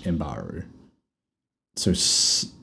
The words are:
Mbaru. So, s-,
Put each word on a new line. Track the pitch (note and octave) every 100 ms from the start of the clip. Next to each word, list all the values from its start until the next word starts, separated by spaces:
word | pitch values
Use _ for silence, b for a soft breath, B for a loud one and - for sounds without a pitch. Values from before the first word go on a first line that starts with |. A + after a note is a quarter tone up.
Mbaru. | - E2+ D2+ G#1+ G1+ - - - - _ _ _ _ _ _ _ _ -
So, | -
s-, | F2+ - - - - - -